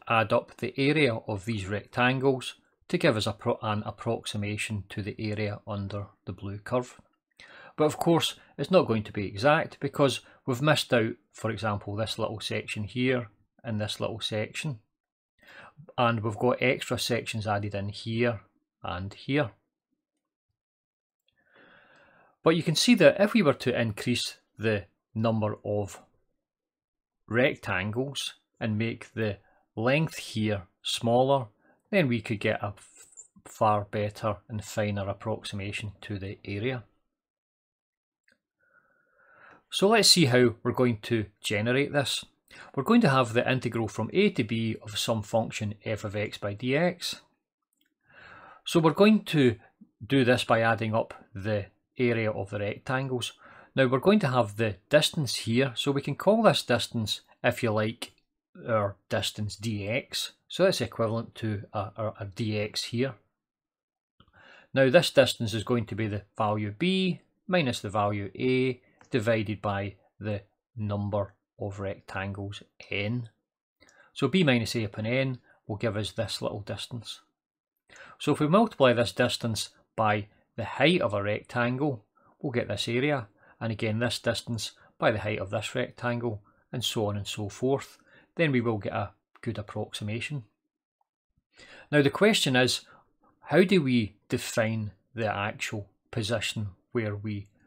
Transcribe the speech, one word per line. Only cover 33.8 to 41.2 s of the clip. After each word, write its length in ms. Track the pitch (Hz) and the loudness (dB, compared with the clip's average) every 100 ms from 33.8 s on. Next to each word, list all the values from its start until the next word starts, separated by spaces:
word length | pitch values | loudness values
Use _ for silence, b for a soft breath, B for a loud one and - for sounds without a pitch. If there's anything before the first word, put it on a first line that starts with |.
| 101 | 0
better 460 | 110 104 - 110 101 - | -4 -4 -4 -4 -6 -8
and 160 | 107 | -10
finer 440 | - - 104 101 98 | -6 -4 -2 -2 -4
approximation 840 | 98 110 - - 104 98 101 107 - | -6 -6 -6 -8 -10 -8 -8 -10 -12
to 160 | - 101 | -10 -8
the 200 | 98 104 | -8 -10
area. 400 | - 101 123 123 - _ _ _ _ _ _ _ _ _ _ _ _ _ _ _ _ _ b b b b b b b b b b b | -8 -6 -4 -6 -10 _ _ _ _ _ _ _ _ _ _ _ _ _ _ _ _ _ b b b b b b b b b b b
So 200 | - 196 | 2 4
let's 220 | 226 - | 6 6
see 160 | 175 135 | 6 6
how 280 | 127 120 110 | 6 4 2
we're 100 | 123 | -2
going 260 | 117 127 110 | 2 2 0
to 240 | - 117 | -2 -2